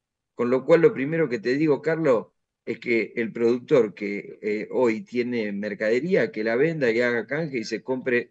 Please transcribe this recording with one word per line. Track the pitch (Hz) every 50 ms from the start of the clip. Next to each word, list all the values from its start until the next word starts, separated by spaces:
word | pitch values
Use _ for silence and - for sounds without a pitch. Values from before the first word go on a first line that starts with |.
| _ _ _ _ _ _ _
Con | - 120 120
lo | 123 131 127
cual, | 135 170 165
lo | 165 151 113
primero | 113 131 143 160 165 160 131
que | 120 113
te | 98 117 127
digo, | 143 160 156 143 123
Carlos, | - 156 165 160 165 147 123 107 95 - _ _ _ _ _ _ _
es | - 117 -
que | - 120 117 113 104 - -
el | - 117 110 -
productor | 117 117 117 123 127 123 - 151 135 113 104 90
que, | - 104 101 101 101 - - - -
eh, | - 107 104 107 98 87 -
hoy | 110 127 117 110 110 98
tiene | - 117 123 120 123 123 120 107 104 101
mercadería, | 101 104 107 101 95 110 107 113 123 139 180 190 180 123 110 -
que | 107 107
la | 113 117
venda | 120 147 165 170 160 135 117
y | 110 117
haga | 123 123 120 117 107
canje | - 139 151 170 151 131 123
y | 110
se | 98 113 101 -
compre | - 131 127 120 131 123 120 - -